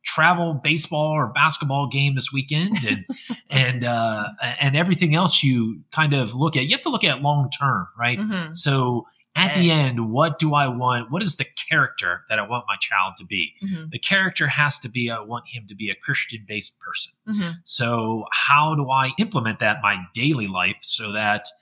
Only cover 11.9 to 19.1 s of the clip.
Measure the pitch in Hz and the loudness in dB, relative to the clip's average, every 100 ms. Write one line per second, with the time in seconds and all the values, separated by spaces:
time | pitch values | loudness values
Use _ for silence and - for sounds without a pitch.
11.9 | - 90 87 - 107 101 120 120 98 - | -2 -4 -4 -4 -4 -2 -4 -4 -4 0
12.9 | 101 95 95 95 98 78 - 196 175 160 | 0 0 -4 -8 -4 -4 -6 -8 -8 -8
13.9 | - - 196 190 - 147 131 147 - 123 | -6 0 0 0 0 0 2 2 0 -4
14.9 | 123 120 113 107 120 - 123 104 101 104 | -4 -4 -4 -8 -10 -10 -14 -14 -8 -6
15.9 | 95 - 139 - 113 101 107 - - - | -6 -4 -4 -4 -8 -8 -6 -6 -8 -10
16.9 | - - _ 214 208 175 170 - - 120 | -8 -8 _ -6 -4 -4 -4 -2 0 2
17.9 | 117 110 113 101 - - 143 156 151 131 | 0 0 -2 -2 -2 4 4 4 0 2
18.9 | 131 131 | 2 2